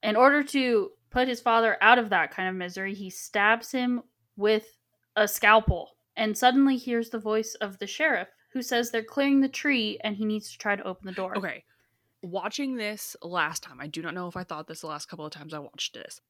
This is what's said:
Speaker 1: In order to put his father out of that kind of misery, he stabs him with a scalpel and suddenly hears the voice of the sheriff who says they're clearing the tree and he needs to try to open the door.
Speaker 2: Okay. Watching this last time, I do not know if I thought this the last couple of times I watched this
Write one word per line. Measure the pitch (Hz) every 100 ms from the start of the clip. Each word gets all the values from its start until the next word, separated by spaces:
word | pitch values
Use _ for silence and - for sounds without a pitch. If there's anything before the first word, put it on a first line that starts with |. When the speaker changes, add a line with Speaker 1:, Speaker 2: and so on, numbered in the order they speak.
Speaker 1:
In | 214 214
order | 262 285
to | 285 277 254 226 190 - _
put | - 254
his | 240
father | - 226 226 190
out | 208 247
of | 220
that | 190 151
kind | - 185
of |
misery, | 185 180 180 196
he | 196 196
stabs | - - 208 208 226 226
him | 262 247 247 - _ _ -
with | 202 214 214 _ _ _ _ -
a | 214
scalpel | - 214 220 220 175 - _ _ -
and | 220 208
suddenly | 247 262 277 262
hears | 247 233 226
the | 233
voice | 214 220 220 -
of | 208 190
the | 196
sheriff | - 311 220 185 _ _
who | 262
says | 247 240 233
they're | 226
clearing | 220 - 277 277
the | 269
tree | - 294 269 214 208
and | 214 202
he |
needs | 214 214 208
to | -
try | 214 202
to |
open | 190 185 196
the |
door. | 185 185 202
Speaker 2:
Okay. | 190 - _ _ _ _ _ _
Watching | 180 185 190 - 277 254
this | 208 214 - -
last | - 175 156 165
time, | - 127
I | 147
do | 160
not | 165
know | 180 180
if | 180
I |
thought | 180 156 156
this | 160
the | 160
last | 151 -
couple | 165 151
of |
times | 156 151
I | 156
watched | 143 143 -
this | - - - _